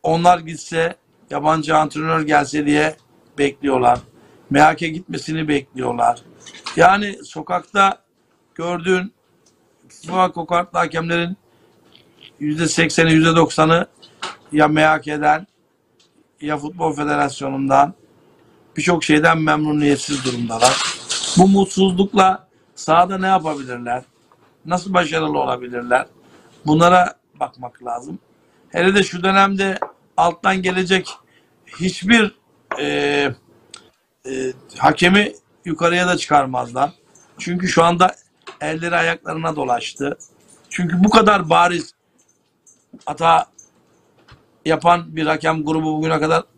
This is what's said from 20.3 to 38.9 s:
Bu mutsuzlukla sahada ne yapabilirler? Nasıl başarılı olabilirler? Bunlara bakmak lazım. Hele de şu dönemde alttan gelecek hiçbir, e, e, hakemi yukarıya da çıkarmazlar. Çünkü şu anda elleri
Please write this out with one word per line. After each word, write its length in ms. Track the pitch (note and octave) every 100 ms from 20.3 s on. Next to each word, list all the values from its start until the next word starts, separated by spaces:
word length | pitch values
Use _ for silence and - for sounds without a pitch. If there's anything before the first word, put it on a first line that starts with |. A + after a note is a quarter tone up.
| A#2+ A#2 A2+ B2 C3+ - - - - - -
Bu 100 | F#3+
mutsuzlukla 1000 | G3 F#3+ - F#3+ F3+ G3 - F#3+ F#3+ _ _ _
sahada 440 | - - E3 F3+ F#3+
ne 80 | F#3
yapabilirler? 760 | F#3+ D#3 C#3+ C3 B2 A#2+ B2+ - _ _ _ _ _ -
Nasıl 280 | F3+ G3
başarılı 440 | F3+ D#3+ D#3+ D#3 D3
olabilirler? 680 | C3+ B2+ B2 A#2+ B2 B2 - _ _ - _ _ D3+
Bunlara 480 | D#3 E3+ F3+ F3+ - _ _
bakmak 440 | C3+ _ B2 _
lazım. 340 | B2 A#2+ C3+ F3+ _ _ _ _ _
Hele 260 | E3+ F3+
de 80 | G3+
şu 200 | F#3 F3+
dönemde 560 | F#3 G3 G3 G3 G3 F#3+ - _ _ -
alttan 460 | E3+ E3+ G3 F#3+
gelecek 460 | F#3 F#3 F#3 F#3 F3+ - _ _ _ _ _ -
hiçbir, 540 | F3+ - F#3 A#3 G3+ _ _ _ _ -
e, 60 | D3 C#3+ C#3+ C#3+ C#3+ A#2+ _ _ _ - _ _ _ _ C3
e, 60 | C3 C3 C3 - -
hakemi 540 | D3+ D3+ F3 G3 G3+ - _ _
yukarıya 440 | F3+ - E3+ F3 F3+
da 80 | F3
çıkarmazlar. 760 | - D3 C3+ B2+ B2 B2 D3 - _ _ _ _
Çünkü 300 | - F3+ F3+
şu 160 | -
anda 260 | E3+ F3 F3+ - _ _ - -
elleri 360 | D3+ D#3+ E3+